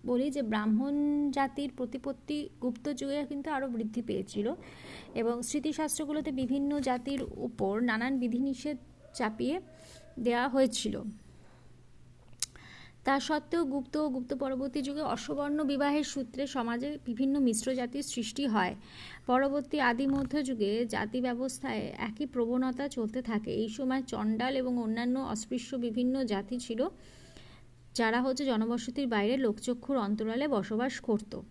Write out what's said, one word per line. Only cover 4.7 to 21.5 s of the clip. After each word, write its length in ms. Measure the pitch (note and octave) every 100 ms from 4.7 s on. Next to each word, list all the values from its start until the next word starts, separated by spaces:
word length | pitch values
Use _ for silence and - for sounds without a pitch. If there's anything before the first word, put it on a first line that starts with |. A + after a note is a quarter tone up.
| - - - -
এবং 280 | - A#3 A#3+
স্মৃতিশাস্ত্রগুলোতে 920 | B3 D4 D#4 D4+ D#4 - D4 D4+ D4+
বিভিন্ন 480 | C4 B3 C#4 C#4 D4
জাতির 420 | C4+ B3 B3 C#4
উপর 580 | - - B3 - G3 G#3
নানান 380 | B3 A3 B3 C4+
বিধিনিষেধ 580 | A#3+ A#3+ C#4 B3+ D4 D4 - - -
চাপিয়ে 460 | - G#3+ A3 A#3+ F4 - - - - - -
দেওয়া 260 | A#3+ A#3+ C4
হয়েছিল। 540 | C4 C4+ - G#3+ - G#3+ - - - - - - - - - - - - - - - - - - -
তা 160 | - C#4
সত্ত্বেও 440 | C#4 D4+ D4+ E4+
গুপ্ত 320 | D4 C#4 C4 D4+
ও 120 | D4+
গুপ্ত 260 | C4 B3
পরবর্তী 480 | C4 C4+ C4 C4+ D4
যুগে 180 | C4+ C#4+
অসবর্ণ 640 | D4+ - - C#4+ C#4+ D4
বিবাহের 400 | C#4+ C#4 C#4+ D4
সূত্রে 420 | D4 C#4+ B3 B3+ C#4
সমাজে 520 | C4+ A#3 A#3+ C#4 D4 -
বিভিন্ন 340 | A3+ C4+ C#4+
মিশ্র 340 | B3+ A3 -
জাতির 280 | B3+ B3 C4+
সৃষ্টি 440 | C#4+ - A3 - C#4
হয়। 280 | G#3+ F#3 - - - - - -
পরবর্তী 540 | B3 C#4 C#4+ C#4+ D4+
আদি 260 | B3 A#3 C#4
মধ্যযুগে 800 | C#4 C4+ D4 C4 A#3+ G3+ A3 A#3
জাতি 340 | - G#3+ B3+
ব্যবস্থায় 720 | B3 A#3+ C4